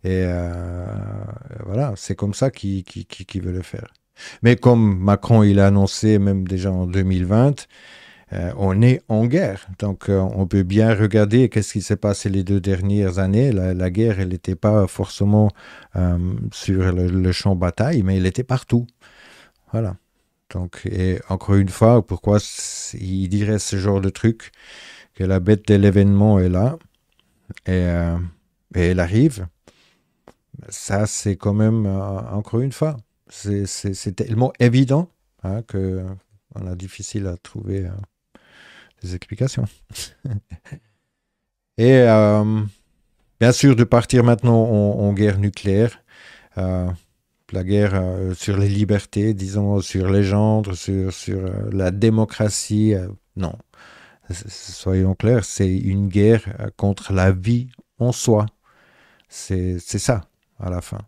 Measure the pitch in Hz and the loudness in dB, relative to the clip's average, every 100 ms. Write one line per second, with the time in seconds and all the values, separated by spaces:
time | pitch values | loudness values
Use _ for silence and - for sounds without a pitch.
0 | 92 92 90 87 87 87 87 87 87 50 | -2 -2 -2 -2 -6 -8 -10 -10 -10 -10
1 | 101 104 101 - - - - 104 143 98 | -10 -10 -12 -14 -16 -14 -6 -4 -4 -6
2 | - 101 104 98 135 - 101 95 90 101 | -8 -6 -4 -2 -4 -4 -6 -6 -8 -16
3 | 92 - 95 95 90 90 87 - - _ | -16 -18 -12 -8 -6 -8 -10 -14 -16 _
4 | _ _ - - 117 120 123 117 110 92 | _ _ -20 0 2 4 4 4 4 2
5 | 98 101 - 117 104 98 98 101 98 - | 2 0 4 4 6 6 4 4 2 0
6 | 107 104 98 98 92 95 95 92 90 95 | 2 2 2 0 -2 -4 -2 -2 -2 -2
7 | 95 92 90 107 135 135 - _ - - | 0 0 2 2 2 0 -12 _ -20 -20
8 | - _ _ 98 87 - 98 98 120 127 | -20 _ _ -8 -6 -2 0 4 4 2
9 | - 110 117 156 147 98 - 92 104 92 | 0 0 2 0 -2 -6 -14 -8 -6 -4
10 | - 98 95 95 92 101 92 101 110 104 | 0 0 0 -2 0 0 2 2 4 2
11 | 104 107 104 120 123 113 98 104 - 104 | 2 2 4 4 2 0 -4 -8 -4 -2
12 | 104 101 104 95 92 101 95 92 98 101 | -2 -2 -2 -2 0 0 0 -2 0 0
13 | 95 90 95 104 139 101 92 90 92 92 | 0 0 0 2 2 2 -2 -2 -2 0
14 | 113 98 90 90 - 92 107 107 95 - | 0 0 -4 -4 -6 -2 2 2 2 -2
15 | 92 - 101 104 104 - - - - 92 | -8 -2 2 4 4 0 -20 -20 -10 -2
16 | 90 87 90 92 110 - - 95 92 90 | 0 0 -2 -4 -8 -8 -2 0 2 0
17 | 90 92 92 90 101 92 90 - 117 160 | 0 0 0 0 0 0 -2 -2 -2 0
18 | 92 95 92 92 131 131 - 117 120 _ | 0 2 0 -2 -4 -6 0 -2 -2 _
19 | _ _ - - _ _ _ 113 107 90 | _ _ -20 -20 _ _ _ -6 -4 -8
20 | _ _ _ _ _ 92 90 - - 92 | _ _ _ _ _ -10 -10 -10 -8 -2
21 | 92 92 - 95 - 101 98 - 113 120 | -2 -2 -4 -6 2 2 2 2 6 6
22 | - 92 - 104 - - - - - - | 2 -4 2 0 0 -12 -12 -12 -12 -10
23 | 95 95 92 101 104 104 - 98 98 98 | -6 -4 -2 -2 0 -2 -2 -2 0 0
24 | 98 - 113 113 - _ - - - - | 0 0 -2 -2 -12 _ -20 -20 -20 -20
25 | _ - 95 95 90 104 - 101 101 98 | _ -6 0 0 2 0 4 4 6 6
26 | 98 98 104 101 90 90 117 165 _ _ | 4 4 4 4 2 2 0 -4 _ _
27 | _ _ _ _ _ - - 92 90 85 | _ _ _ _ _ -12 -4 0 0 0
28 | 85 85 87 _ _ _ _ - 87 90 | -2 -4 -6 _ _ _ _ 0 2 2
29 | 85 107 151 110 87 _ _ _ _ _ | 2 2 2 0 -14 _ _ _ _ _
30 | _ _ - _ _ - - - - 101 | _ _ -20 _ _ -20 -18 -16 -4 -2
31 | 104 - 104 92 107 104 110 113 101 95 | -2 -4 -4 -2 -2 2 2 2 0 -4
32 | 101 98 117 104 104 117 135 - 156 139 | -4 -8 -6 -8 -4 -4 -4 -4 -4 -6
33 | _ _ _ - 101 101 98 - 101 95 | _ _ _ -12 -6 -4 -4 -6 -8 -8
34 | - 92 - 110 131 - 120 123 131 139 | -10 -8 -4 -2 -2 2 2 4 2 0
35 | 175 _ _ _ 92 101 113 98 95 92 | -2 _ _ _ -8 -8 -6 -6 -4 -6
36 | 92 95 _ 104 _ 104 95 90 92 - | -8 -14 _ _ _ -14 -10 -10 -12 -14
37 | 101 104 95 87 - - 101 98 90 95 | -10 -6 -6 -8 -12 -14 -8 -6 -6 -10
38 | 98 _ _ _ _ _ - - _ _ | -14 _ _ _ _ _ -20 -20 _ _
39 | 90 90 - 107 127 - 110 _ _ - | -12 -10 -12 -6 -4 -4 -8 _ _ -16
40 | - _ 131 104 _ 87 - - _ _ | -16 _ -10 -10 _ -20 -20 -20 _ _
41 | _ _ _ _ _ _ _ - 117 131 | _ _ _ _ _ _ _ 2 6 8
42 | 120 110 107 107 107 110 104 _ _ _ | 8 6 6 4 2 -2 -4 _ _ _
43 | _ _ _ _ 117 123 139 117 117 120 | _ _ _ _ 2 4 4 4 4 2
44 | - 127 120 117 120 113 113 104 104 98 | 4 4 4 4 4 4 4 2 2 0
45 | 101 101 104 98 101 - 101 98 117 - | 0 2 0 2 -2 -2 0 2 0 -2
46 | _ - - - _ - 92 92 90 90 | _ -20 -20 -20 _ -6 -4 -2 -4 -6
47 | _ _ _ _ _ 95 92 101 104 95 | _ _ _ _ _ -8 0 0 2 0
48 | 92 92 92 92 - 98 101 101 101 101 | -2 -4 -6 -6 -4 0 0 0 0 0
49 | - 101 107 101 95 101 101 101 92 95 | -2 -2 -2 -2 -4 -2 0 -2 -2 -4
50 | 92 98 98 101 110 107 101 90 - 95 | 0 2 2 2 2 0 -2 -8 -4 -4
51 | 95 - - 98 95 101 104 98 92 98 | -4 -6 -8 -6 -6 -8 -6 -2 -2 2
52 | 113 110 110 - 107 - - 107 107 98 | 2 2 0 0 -2 -2 -4 0 2 0
53 | 95 98 _ - 85 113 _ _ - - | -4 -14 _ -8 -8 -8 _ _ -20 -20
54 | - _ - 87 104 - - - 95 95 | -20 _ -14 -14 -12 -18 -18 -8 -2 2
55 | 95 95 107 123 98 - 95 95 98 98 | 2 0 2 2 0 -2 0 0 -2 -2
56 | 101 98 104 113 - - 107 - 101 98 | 0 4 4 4 0 -10 -10 -4 -2 -2
57 | - 95 92 92 98 120 127 - _ _ | -2 2 2 2 0 -2 -2 -16 _ _
58 | 120 - - 107 107 _ _ _ _ _ | -2 -2 2 2 0 _ _ _ _ _
59 | _ _ _ - - 92 92 90 - 101 | _ _ _ -20 -6 -4 -2 -6 -6 -4
60 | - 113 - _ _ _ 95 90 - 98 | -2 -2 -4 _ _ _ -8 -8 -8 -14